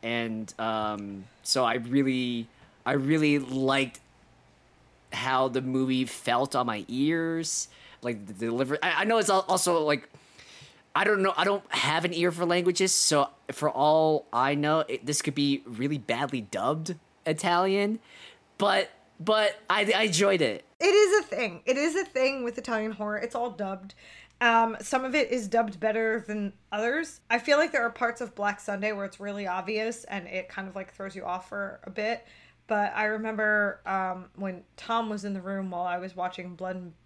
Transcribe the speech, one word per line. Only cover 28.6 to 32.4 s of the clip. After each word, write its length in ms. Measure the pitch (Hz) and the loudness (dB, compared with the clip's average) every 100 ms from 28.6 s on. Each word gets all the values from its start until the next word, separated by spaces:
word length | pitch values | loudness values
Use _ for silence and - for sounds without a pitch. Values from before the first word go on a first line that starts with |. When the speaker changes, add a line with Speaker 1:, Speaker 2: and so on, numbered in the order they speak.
Speaker 2:
Sunday 320 | - 202 214 | -6 -4 -4
where 120 | 208 | -4
it's 140 | 196 - | -8 -8
really 300 | 202 202 196 | -10 -6 -4
obvious 560 | 180 185 214 220 233 | -4 -4 -4 -4 -6
and 240 | - 202 180 | -8 -10 -6
it 200 | 185 185 | -8 -8
kind 200 | - 196 | -10 -10
of, 80 | 190 | -10
like, 180 | 190 | -12
throws 220 | - 196 190 | -12 -12 -10
you 80 | |
off 240 | 175 180 - | -6 -8 -8
for 320 | 202 196 - | -8 -8 -10
a 80 | - | -12
bit. 340 | 196 214 233 - - | -6 -4 -4 -8 -20